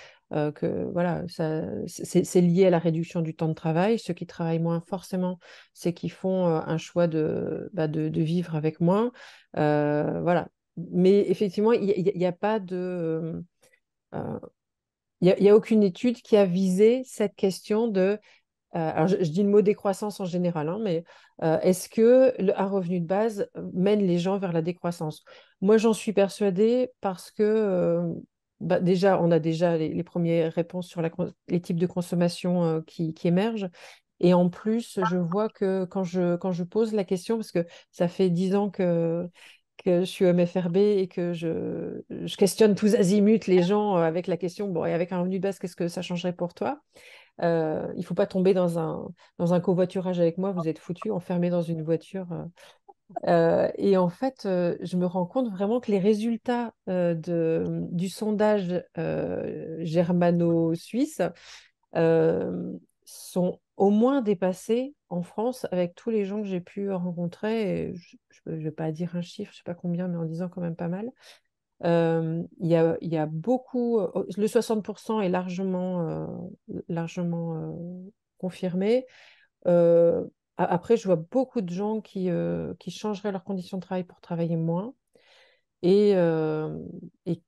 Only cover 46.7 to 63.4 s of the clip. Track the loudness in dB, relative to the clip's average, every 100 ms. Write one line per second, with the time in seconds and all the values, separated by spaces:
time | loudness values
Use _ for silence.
46.7 | -4 _ -20 -20 -20 _ -4 0 0 0
47.7 | -4 -6 -8 -6 -2 -2 2 2 2 0
48.7 | -2 -4 -6 -10 -16 _ -4 0 2 2
49.7 | 0 0 -2 -4 2 2 2 -4 -2 -4
50.7 | -6 -8 -8 -4 -6 -2 0 0 0 -2
51.7 | -4 -2 -2 -4 -10 -8 -10 -10 _ -20
52.7 | _ _ -20 _ -6 2 4 4 4 0
53.7 | 0 2 4 2 0 -6 -4 -2 0 0
54.7 | -2 -4 -2 0 -2 -2 -2 -4 -2 0
55.7 | 0 0 2 4 2 0 -4 -2 -4 -4
56.7 | _ -4 0 0 0 -2 -2 0 0 -2
57.7 | -4 -4 -4 -4 -4 -4 0 2 2 0
58.7 | -4 -6 -8 -4 -4 -4 -6 -6 -8 -10
59.7 | -8 -2 0 2 2 4 2 2 2 0
60.7 | -2 -4 -4 -4 -2 -4 -4 -20 -20 _
61.7 | _ _ 0 4 4 4 2 -2 -6 -8
62.7 | -12 _ _ -20 -20 -6 -2